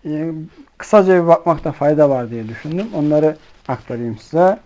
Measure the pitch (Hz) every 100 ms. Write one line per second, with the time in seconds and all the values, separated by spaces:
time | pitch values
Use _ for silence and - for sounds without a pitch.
0 | 160 151 160 160 160 - 277 _ - 214
1 | 190 185 170 165 - 156 160 - 143 151
2 | 147 135 120 117 110 113 156 170 220 202
3 | 151 151 156 151 - - - 127 - 120
4 | 117 110 - 160 - 123